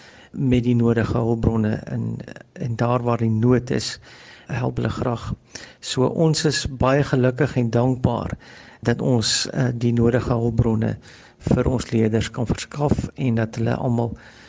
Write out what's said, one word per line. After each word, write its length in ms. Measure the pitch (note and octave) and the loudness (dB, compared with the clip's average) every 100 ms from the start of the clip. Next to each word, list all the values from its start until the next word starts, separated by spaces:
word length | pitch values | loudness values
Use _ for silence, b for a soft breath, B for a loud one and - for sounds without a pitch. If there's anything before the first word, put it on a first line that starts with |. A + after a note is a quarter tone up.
| B B B | B B B
met 320 | - C3+ B2 | -4 2 2
die 100 | A#2+ | 4
nodige 380 | A#2+ A#2 A#2 A2 | 2 4 2 2
hulpbronne 680 | B2 A#2 A#2 A2+ A2+ G#2+ - - | 0 0 2 2 2 0 -2 -6
en, 300 | B2+ A2+ A#2 - - - | -6 -6 -8 -12 -16 -20
en 240 | - B2+ A2+ | -8 -6 -2
daar 260 | A#2+ B2 | 0 0
waar 160 | A#2+ A#2 | 0 0
die 120 | A2+ | 0
nood 400 | A2 A#2+ B2+ B2+ | 2 4 4 2
is, 300 | C3 - - B B B B B | -4 -4 -10 B B B B B
help 300 | A#2+ B2+ A#2+ | -4 -4 -2
hulle 140 | A#2+ | -4
graag. 440 | - C3 A2+ - - B B B B | -2 -4 -4 -6 -10 B B B B
So, 260 | - - B2+ | -8 -2 0
ons 380 | - D#3+ D3+ | 2 2 2
is 220 | D#3+ - - | 0 -2 -4
baie 360 | C3 B2+ C#3 | 0 2 2
gelukkig 540 | C#3 C3+ B2+ B2 C3+ B2+ | 2 2 2 2 -2 0
en 140 | A#2 | 0
dankbaar 600 | A#2+ B2+ B2 B2+ A2+ - - B B B B | 2 2 0 -2 -2 -4 -8 B B B B
dat 180 | A2+ A#2 | -2 0
ons, 460 | C3 B2 G#2 - - | 2 2 2 -2 -2
eh, 160 | - B2+ | -2 -2
die 180 | A#2+ A#2+ | 0 0
nodige 360 | A#2 A#2 A#2+ A2+ | 4 4 2 0
hulpbronne 680 | A#2 A#2 A2+ A2+ A2 A2+ G#2+ B B B B | 0 0 2 2 2 0 -4 B B B B
vir 300 | - B2+ B2+ | 0 2 2
ons 220 | C3 - | -2 -2
leerders 400 | A2+ A2 A2 - | 0 2 2 -2
kan 160 | - A#2 | -4 -4
verskaf 600 | - - D3 C#3+ - - | -4 -6 -4 0 0 -2
en 200 | - C3 | -4 -2
dat 200 | A2+ A2 | 0 -2
hulle 200 | A2+ A#2 | -2 -2
almal, 420 | A#2+ B2+ A#2 A#2 - B B | -2 -2 -2 -2 -6 B B